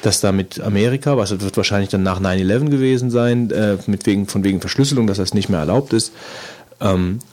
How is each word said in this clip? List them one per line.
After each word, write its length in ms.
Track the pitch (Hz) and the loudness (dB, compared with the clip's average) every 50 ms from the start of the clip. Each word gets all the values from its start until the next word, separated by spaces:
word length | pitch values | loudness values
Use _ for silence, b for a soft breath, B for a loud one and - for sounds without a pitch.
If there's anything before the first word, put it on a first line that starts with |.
dass 200 | - 110 95 - | -2 -2 0 2
da 100 | - 101 | 0 2
mit 280 | 95 98 92 - - - | 2 0 -2 -4 -8 -6
Amerika, 560 | - 107 101 101 107 120 131 135 - 147 143 | -4 0 2 2 2 2 0 0 0 0 0
was 140 | 123 101 98 | 0 0 -2
wird 260 | 104 92 101 98 - | -2 -4 -4 -2 -2
wahrscheinlich 340 | 113 98 - 104 101 98 98 | -2 -2 0 0 0 0 0
dann 120 | - 101 | 0 0
nach 180 | 95 95 92 92 | 0 0 0 0
nine 220 | 95 92 92 95 | 0 0 0 2
eleven 300 | 92 92 104 127 147 151 | 2 2 2 2 2 2
gewesen 400 | 143 135 131 131 131 123 127 123 | 2 2 2 2 2 2 0 0
sein, 400 | 117 120 120 120 120 120 120 104 | 2 2 2 2 2 2 0 0
äh, 260 | - - 107 104 101 92 - | 0 0 2 0 0 0 0
mit 220 | - 101 95 - | -2 -2 0 2
wegen, 180 | 110 101 98 101 | 2 2 2 0
von 180 | - - 104 95 | -2 -2 0 0
wegen 160 | 98 95 90 | 0 0 0
Verschlüsselung, 460 | - - - - 139 139 143 127 113 | -4 -4 0 0 2 2 2 0 0
dass 120 | 104 92 | 0 0
das 180 | 104 92 - - | 0 -2 0 0
nicht 140 | 107 95 - | -2 0 0
mehr 100 | 98 82 | 0 0
erlaubt 340 | 76 76 101 131 143 - 113 | 0 2 0 0 0 0 -2
ist. 200 | 113 - - B B B B B B B B B B B B B _ | -2 -2 -4 B B B B B B B B B B B B B _
Ähm, 380 | - 101 95 92 90 90 98 117 - - | 0 0 2 2 0 0 -2 -6 -10 -14